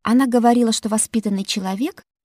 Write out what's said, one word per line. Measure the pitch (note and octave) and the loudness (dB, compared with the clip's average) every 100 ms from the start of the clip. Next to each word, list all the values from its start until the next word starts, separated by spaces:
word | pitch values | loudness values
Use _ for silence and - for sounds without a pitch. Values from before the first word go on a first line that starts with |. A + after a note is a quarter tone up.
она | - B3 C4+ | 0 0 2
говорила, | A#3+ A#3 A#3+ A#3 | 4 4 4 2
что | A3 G#3+ | 0 -2
воспитанный | G#3+ - A3+ G#3+ G3 | -4 -2 -4 -2 -4
человек | G3 G#3 F#3+ F#3+ D4+ - _ _ | -4 -6 -6 -4 -6 -6 _ _